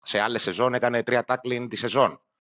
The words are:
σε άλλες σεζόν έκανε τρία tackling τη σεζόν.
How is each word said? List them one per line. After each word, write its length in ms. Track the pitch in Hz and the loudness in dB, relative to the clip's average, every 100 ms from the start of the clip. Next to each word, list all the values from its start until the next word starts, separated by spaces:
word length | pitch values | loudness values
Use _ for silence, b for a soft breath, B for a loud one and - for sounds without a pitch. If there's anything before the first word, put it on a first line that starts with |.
σε 180 | - 104 | -4 0
άλλες 220 | 110 113 | 0 0
σεζόν 320 | - 90 127 | -2 0 0
έκανε 280 | 123 120 120 | 2 0 0
τρία 220 | 113 120 120 | 0 0 0
tackling 400 | 123 127 123 120 | -2 -2 -6 -4
τη 60 | 107 | -4
σεζόν. 440 | 117 123 113 - _ _ | 0 4 2 0 _ _